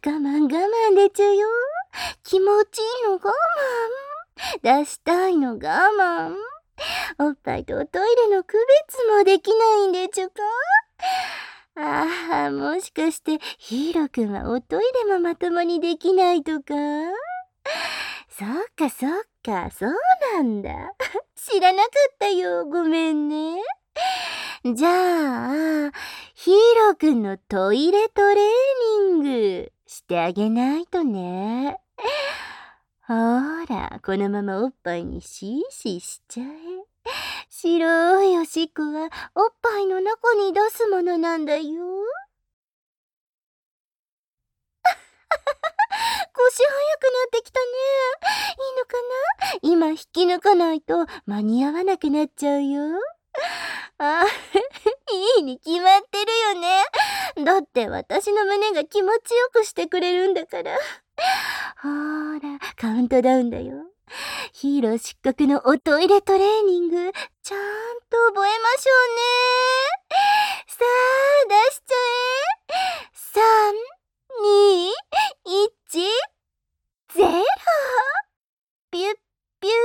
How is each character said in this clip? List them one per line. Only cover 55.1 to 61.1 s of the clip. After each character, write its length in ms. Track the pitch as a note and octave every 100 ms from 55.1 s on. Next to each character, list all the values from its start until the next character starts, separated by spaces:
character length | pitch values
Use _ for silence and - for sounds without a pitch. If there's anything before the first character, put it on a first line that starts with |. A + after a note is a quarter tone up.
| G4 G4+ B4
い 20 |
い 20 |
に 160 | C#4 B3+
決 200 | - E4+
ま 180 | F#4 G4
っ 40 | G#4
て 140 | G4+
る 80 | G#4 A4+ A4
よ 60 | F#4
ね。 240 | E4+ F#4+ G#4 - G#5 G5 F#5+ F4+
だ 140 | D4 F#4+
っ 40 |
て 260 | D4 B3 A3
私 440 | - - - G#4
の 120 | G#4
胸 280 | G4 G4+ G#4+
が 120 | E4+
気 180 | D4+ G#4
持 100 | F#4+ A#4
ち 100 | -
よ 160 | A#4+ B4
く 120 | A#4
し 80 | G#4+
て 140 | - E4+
く 140 | F4+
れ 160 | F4+ F4+
る 120 | F#4+
ん 60 |
だ 120 | F4+ D#4+
か 160 | -
ら。 140 | - B4+ D5+ - _